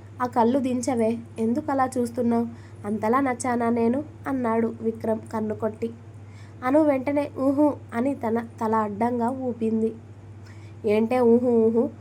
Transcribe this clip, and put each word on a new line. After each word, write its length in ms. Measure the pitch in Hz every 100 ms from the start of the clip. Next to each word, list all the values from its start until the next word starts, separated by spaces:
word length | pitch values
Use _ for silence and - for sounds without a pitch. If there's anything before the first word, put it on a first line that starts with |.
| - -
ఆ 40 | 247
కళ్ళు 340 | 247 226 269
దించవే, 580 | 254 247 247 247 220 233 - -
ఎందుకు 320 | 226 247 302
అలా 180 | 269 262 254
చూస్తున్నావు? 500 | 240 247 233 233 233 - - - 208
అంతలా 340 | 214 214 254
నచ్చానా 500 | 277 240 262 240 233
నేను?" 340 | 240 233 262 302 - -
అన్నాడు 460 | 269 240 226 226 -
విక్రమ్ 380 | 226 226 220 220 -
కన్ను 220 | 226 220 208
కొట్టి. 340 | 220 214 233 - - - - - - -
అను 200 | 254 285
వెంటనే 480 | 311 269 254 285 285 -
"ఊహు" 340 | 262 277 302 262 -
అని 220 | 233 262 269
తన 320 | 226 226 233 -
తల 140 | 226 220
అడ్డంగా 540 | 214 202 233 247 233
ఊపింది. 680 | 269 254 226 220 220 220 226 - - - - - - - - 220
"ఏంటే 340 | 214 226 254
ఊహు 300 | 240 233 247
ఊహు, 400 | 233 226 226 269 -